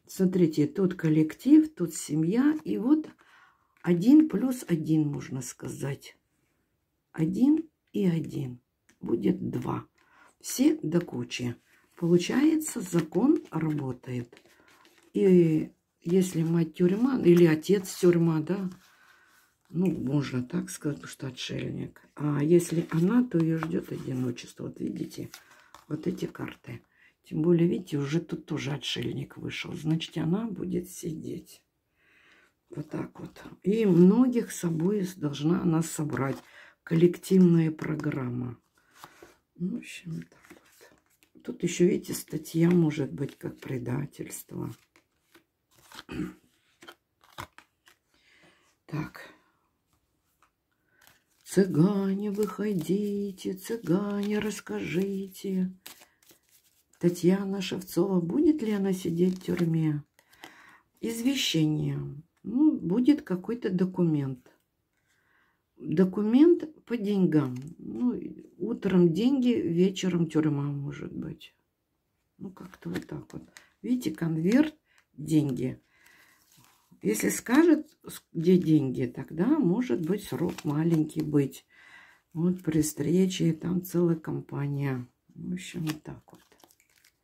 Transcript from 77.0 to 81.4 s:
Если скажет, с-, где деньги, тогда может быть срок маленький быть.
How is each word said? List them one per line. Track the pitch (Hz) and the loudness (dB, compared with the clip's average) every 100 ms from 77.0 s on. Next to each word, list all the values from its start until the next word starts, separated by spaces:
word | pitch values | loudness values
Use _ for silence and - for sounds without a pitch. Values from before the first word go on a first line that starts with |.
Если | 190 214 190 | -4 -2 -2
скажет, | - - 269 339 302 - _ - | -4 2 4 6 4 0 _ -18
с-, | - _ | -18 _
где | 170 160 185 | 0 4 4
деньги, | 156 156 131 127 123 | 6 4 2 -2 -4
тогда | - - 156 220 311 | -6 -8 -2 2 2
может | 185 208 247 233 156 | 2 2 0 -2 -2
быть | 208 | -4
срок | - 131 175 - 151 | -4 -4 -4 -4 -4
маленький | 147 165 160 151 156 | -2 2 0 0 -4
быть. | 151 147 | -2 0